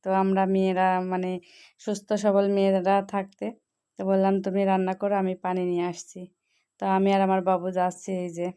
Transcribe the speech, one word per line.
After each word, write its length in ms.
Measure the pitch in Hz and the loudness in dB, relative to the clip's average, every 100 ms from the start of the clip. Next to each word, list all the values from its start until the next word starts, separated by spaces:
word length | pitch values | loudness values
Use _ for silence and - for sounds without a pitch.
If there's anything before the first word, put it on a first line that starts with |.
তো 40 | 190 | 0
আমরা 280 | 190 196 190 190 | 0 2 2 2
মেয়েরা, 420 | 190 190 185 185 185 | 2 2 2 2 2
মানে 280 | 185 185 185 185 _ - - _ | -2 -4 -4 -6 _ -20 -20 _
সুস্থ 280 | - 202 - | -8 -8 -4
সবল 320 | 208 208 196 202 | -2 2 2 2
মেয়েরা 460 | 196 196 190 180 196 196 | 2 2 2 2 0 0
থাকতে, 400 | 202 196 _ 208 - _ _ _ - | -6 -8 _ -10 -10 _ _ _ -8
তো 20 | |
বললাম, 300 | 190 196 196 196 | 0 2 4 2
"তুমি 220 | 190 190 | 0 -2
রান্না 300 | 196 190 185 | 0 0 0
করো, 200 | 190 202 202 | -2 -2 0
আমি 180 | 190 180 | -2 -4
পানি 260 | 185 185 | -4 -2
নিয়ে 200 | 180 175 | -2 -2
আসছি।" 360 | 175 170 - 190 185 _ _ _ _ _ | -4 -6 -16 -18 -20 _ _ _ _ _
তো 40 | 196 | 0
আমি 220 | 190 196 | 2 4
আর 80 | 196 | 4
আমার 200 | 190 190 | 2 2
বাবু 260 | 180 185 180 | 2 0 -2
যাচ্ছি 400 | 185 180 180 - 185 | -2 -2 -4 -8 -6
এই 140 | 180 | -6
যে 160 | 170 180 | -6 -8